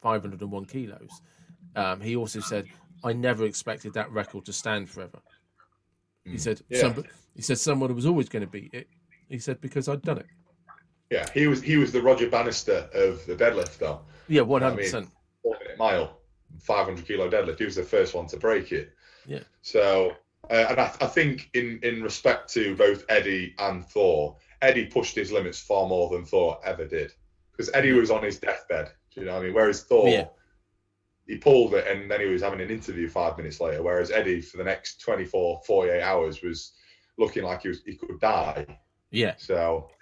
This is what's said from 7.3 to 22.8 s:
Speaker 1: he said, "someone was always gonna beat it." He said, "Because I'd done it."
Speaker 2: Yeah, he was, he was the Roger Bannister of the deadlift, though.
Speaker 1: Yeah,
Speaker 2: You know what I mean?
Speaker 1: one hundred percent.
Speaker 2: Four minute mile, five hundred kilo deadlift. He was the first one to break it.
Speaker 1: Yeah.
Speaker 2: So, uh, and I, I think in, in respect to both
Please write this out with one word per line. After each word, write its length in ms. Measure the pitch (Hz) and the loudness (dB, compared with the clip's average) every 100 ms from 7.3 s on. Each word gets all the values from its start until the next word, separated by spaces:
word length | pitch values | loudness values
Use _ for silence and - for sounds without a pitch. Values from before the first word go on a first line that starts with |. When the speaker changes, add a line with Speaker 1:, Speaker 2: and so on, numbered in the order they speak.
| - | -10
Speaker 1:
he 80 | |
said, 160 | - 123 | -4 -2
"someone 340 | - 135 131 120 | 0 0 0 0
was 120 | 143 | 2
always 200 | 170 123 | 2 0
gonna 200 | 110 98 | -4 -8
beat 260 | 101 104 | -10 -14
it." 140 | 120 - _ _ _ - | -16 -18 _ _ _ -14
He 80 | 131 | -10
said, 240 | 143 127 | -8 -8
"Because 260 | 135 143 135 | -6 -6 -4
I'd 140 | 143 | -4
done 160 | 165 151 | -4 -6
it." 80 | - _ _ _ - - _ _ _ | -8 _ _ _ -20 -20 _ _ _
Speaker 2:
Yeah, 180 | 160 - 139 | -2 0 2
he 100 | 147 | 4
was, 160 | 131 | 2
he 160 | 151 156 | 2 2
was 140 | 123 | 4
the 100 | 123 | 4
Roger 260 | 127 120 120 | 6 6 4
Bannister 600 | 117 120 110 - 92 - 98 | 2 0 -2 0 0 0 2
of 280 | 98 90 - | 2 2 -8
the 80 | 87 | 0
deadlift, 420 | - 101 87 - | 2 2 -4 -4
though. 240 | 78 73 - - - | -6 -6 -12 -18 2
Speaker 1:
Yeah, 140 | 151 | 4
Speaker 2:
You 0 | |
know 40 | 117 | 4
what 180 | 135 | 4
I 60 | 131 | 2
mean? 20 | |
Speaker 1:
one 0 | |
hundred 120 | 120 95 | 0 -2
percent. 240 | 117 92 _ _ _ | -4 -8 _ _ _
Speaker 2:
Four 120 | - - | -4 -4
minute 160 | - - | -8 0
mile, 420 | 110 92 80 - _ _ _ - | 2 2 -2 -8 _ _ _ -8
five 240 | - 104 95 | -2 0 0
hundred 180 | 90 - | -4 -6
kilo 240 | 101 92 | -4 0
deadlift. 300 | 104 87 78 | 0 0 -4
He 60 | 107 | -4
was 100 | 92 | -4
the 80 | |
first 320 | - 107 92 87 | 0 2 2 0
one 100 | 82 | -8
to 80 | 76 | -4
break 340 | 110 104 - | 0 0 -2
it. 220 | 80 73 _ _ - - | -8 -8 _ _ -20 -14
Speaker 1:
Yeah. 160 | 69 - _ | -12 -14 _
Speaker 2:
So, 520 | - - 98 95 92 - _ _ - | 0 4 6 4 2 -2 _ _ 0
uh, 160 | 113 113 | 2 4
and 100 | 127 | 2
I, 60 | 113 - | 0 0
I 60 | 131 | 0
think 420 | 170 151 131 - | 2 0 -2 -4
in, 260 | 123 120 113 | -4 -4 -4
in 180 | 120 113 | -4 -2
respect 480 | 110 - 135 123 - | -4 -6 -4 -6 -4
to 220 | 117 101 | -2 -2
both 300 | 95 | 4